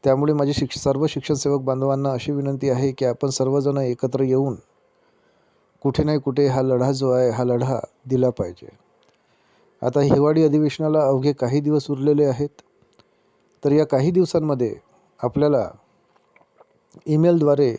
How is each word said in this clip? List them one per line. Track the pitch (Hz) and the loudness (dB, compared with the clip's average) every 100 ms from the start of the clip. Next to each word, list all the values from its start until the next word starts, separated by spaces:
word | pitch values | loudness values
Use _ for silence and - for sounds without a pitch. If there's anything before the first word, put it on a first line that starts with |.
त्यामुळे | 135 135 147 | 2 2 2
माझी | 151 143 | 0 0
शिक्ष-, | 147 135 - | -2 -4 -4
सर्व | 143 135 151 | -2 0 -2
शिक्षण | - - | -4 -4
सेवक | 143 143 139 | -4 0 -2
बांधवांना | 131 131 135 135 139 | -2 -2 -2 0 -2
अशी | 131 - | -4 -4
विनंती | 143 139 135 139 | -4 -4 -4 -2
आहे | 127 135 | 0 -2
की | 131 131 | -2 -4
आपण | 117 139 | -2 -4
सर्वजण | 135 131 139 139 139 | -2 -2 0 0 -2
एकत्र | 131 123 131 131 | -2 -2 -4 -2
येऊन | 135 127 139 104 _ _ _ _ _ _ _ _ _ _ _ _ | 0 0 0 -6 _ _ _ _ _ _ _ _ _ _ _ _
कुठे | 139 131 | -4 0
नाही | 151 151 | 0 0
कुठे | 139 131 143 | -2 0 0
हा | 131 | 0
लढा | 131 127 127 | 0 0 0
जो | 135 135 | 0 0
आहे, | 127 127 | 2 0
हा | 117 | 0
लढा | 123 120 127 127 - _ 127 | -2 0 -2 -4 -8 _ -4
दिला | 127 127 | 0 0
पाहिजे. | 117 92 90 - _ _ _ _ _ _ _ _ _ _ _ | -2 -8 -8 -20 _ _ _ _ _ _ _ _ _ _ _
आता | 120 135 | -2 2
हिवाळी | 139 139 147 156 | 2 4 4 4
अधिवेशनाला | 160 151 151 - 156 156 | 4 4 0 -2 -2 0
अवघे | 139 135 139 | 2 2 0
काही | 139 123 139 | -2 -2 0
दिवस | 147 151 139 | 0 -2 -2
उरलेले | 139 143 147 143 | -4 0 2 2
आहेत, | 123 147 - _ _ _ _ _ _ _ _ _ _ 143 | 0 -6 -8 _ _ _ _ _ _ _ _ _ _ 2
तर | |
या | 147 151 | 2 2
काही | 135 147 | 2 2
दिवसांमध्ये | 185 175 170 156 139 117 104 _ _ _ _ | 2 2 0 -2 -2 -2 -4 _ _ _ _
आपल्याला | 123 143 147 143 95 - _ _ _ _ _ _ _ _ _ _ _ - - | -4 0 2 2 -2 -10 _ _ _ _ _ _ _ _ _ _ _ -18 -2
ईमेलद्वारे | 151 170 170 147 143 135 | 2 4 4 4 4 2